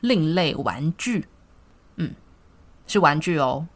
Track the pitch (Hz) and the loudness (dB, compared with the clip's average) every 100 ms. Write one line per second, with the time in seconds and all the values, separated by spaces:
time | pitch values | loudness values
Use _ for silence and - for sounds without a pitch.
0 | 240 220 156 175 160 - - 101 151 175 | 0 2 2 2 0 -2 -4 -2 -4 -2
1 | 247 214 - _ _ - - _ _ - | -4 -4 -4 _ _ -20 -20 _ _ -8
2 | 160 - - - _ - - - - 208 | -8 -8 -20 -20 _ -20 -20 -20 -2 4
3 | 160 147 165 160 131 131 165 | 4 2 0 0 0 -2 -8